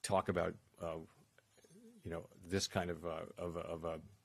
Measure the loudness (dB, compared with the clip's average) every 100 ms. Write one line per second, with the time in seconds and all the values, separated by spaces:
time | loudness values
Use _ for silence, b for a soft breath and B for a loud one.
0 | 6 4 6 4 4 0 -14 -6 -4 -4
1 | -8 -16 -20 -20 _ -20 -20 -20 -20 -12
2 | -6 -4 -6 -16 0 2 4 2 0 -2
3 | -2 -4 -6 -4 -4 -2 -4 -4 -2 -4
4 | -8 -20